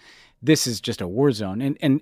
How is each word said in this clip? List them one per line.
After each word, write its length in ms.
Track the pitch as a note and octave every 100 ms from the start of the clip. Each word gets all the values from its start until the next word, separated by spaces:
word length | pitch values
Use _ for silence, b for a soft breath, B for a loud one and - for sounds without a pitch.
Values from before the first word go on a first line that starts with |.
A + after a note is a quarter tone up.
| b b b b
this 240 | B2 D#3 C3
is 140 | G#2+
just 220 | - A2+
a 60 | F#2
war 240 | G2+ C#3+
zone. 280 | G#2+ G2 G2+
And, 160 | C#3 D3
and, 180 | C#3+ C#3+